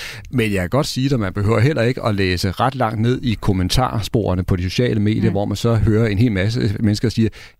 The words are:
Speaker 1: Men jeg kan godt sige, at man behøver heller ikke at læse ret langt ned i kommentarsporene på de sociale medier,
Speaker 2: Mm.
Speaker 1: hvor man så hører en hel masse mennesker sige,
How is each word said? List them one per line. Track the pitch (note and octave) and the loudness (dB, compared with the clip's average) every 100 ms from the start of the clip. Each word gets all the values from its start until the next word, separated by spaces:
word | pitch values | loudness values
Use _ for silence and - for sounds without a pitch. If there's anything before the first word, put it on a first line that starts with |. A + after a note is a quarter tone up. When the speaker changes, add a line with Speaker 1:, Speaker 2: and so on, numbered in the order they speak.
| - A2 - | -12 -14 -6
Speaker 1:
Men | B2+ A2 | -2 0
jeg | F#2+ | 0
kan | F2+ | 0
godt | B2+ D3 | -2 -2
sige, | B2+ C3+ | -2 -2
at | C3 | 0
man | F#2+ | -2
behøver | G2+ G2+ A2+ | -2 0 2
heller | C3 C#3 | 2 2
ikke | A#2 - A#2 | 0 0 -2
at | G2+ | 0
læse | F#2 F2 G2 | 0 0 -2
ret | F2 B2 C3 | 0 -2 0
langt | A2 G#2+ | -2 0
ned | A#2 B2+ | 0 0
i | B2 G#2 - F#2 F2+ - | -2 0 0 0 2 0
kommentarsporene | B2 A#2+ F#2 A#2 F#2+ F#2 | 0 -2 -2 -2 0 -2
på | F2+ F#2+ | 0 -2
de | |
sociale | F#2 - B2 A2 | 0 0 0 2
medier, | G#2 G#2+ | 0 2
Speaker 2:
Mm. | A2 | 0
Speaker 1:
hvor | G2 G#2 | 0 -2
man | G2+ | -2
så | A#2 A2+ | 0 2
hører | G#2 G#2+ A#2 | 4 2 2
en | G2 | 2
hel | B2 | 2
masse | F#2+ G2+ B2 A2+ G#2 | 2 0 0 -2 0
mennesker | G#2 G#2 A#2 | 0 2 0
sige, | - G#2+ - - | 2 0 -2 -16